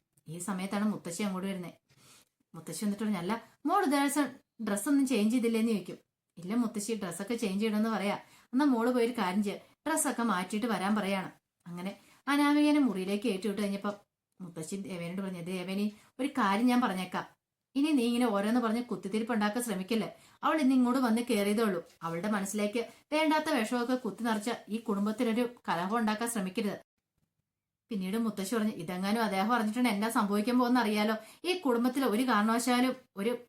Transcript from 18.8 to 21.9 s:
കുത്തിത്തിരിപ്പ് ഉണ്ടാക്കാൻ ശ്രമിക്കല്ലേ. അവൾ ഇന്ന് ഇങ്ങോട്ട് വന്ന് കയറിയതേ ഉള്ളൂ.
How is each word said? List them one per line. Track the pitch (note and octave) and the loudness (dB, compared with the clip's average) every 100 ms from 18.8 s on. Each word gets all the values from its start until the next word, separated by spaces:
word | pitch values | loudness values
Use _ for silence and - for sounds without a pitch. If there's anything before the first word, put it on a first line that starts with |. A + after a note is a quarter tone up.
കുത്തിത്തിരിപ്പ് | A#3+ F#3+ F#3+ A3 A3+ | -2 -6 -4 -4 0
ഉണ്ടാക്കാൻ | A3+ G#3 A3+ | 0 0 0
ശ്രമിക്കല്ലേ. | A#3+ F#3+ F#3+ A3+ E3+ - - _ | -4 -4 -2 -2 -2 -8 -20 _
അവൾ | C#4 D#4 | 0 2
ഇന്ന് | C4 | 4
ഇങ്ങോട്ട് | C4 B3 C4 | 6 4 4
വന്ന് | B3 A3 | 2 2
കയറിയതേ | A#3 G#3 G3+ G#3+ | 2 0 2 2
ഉള്ളൂ. | A3 F3 - | 2 0 -6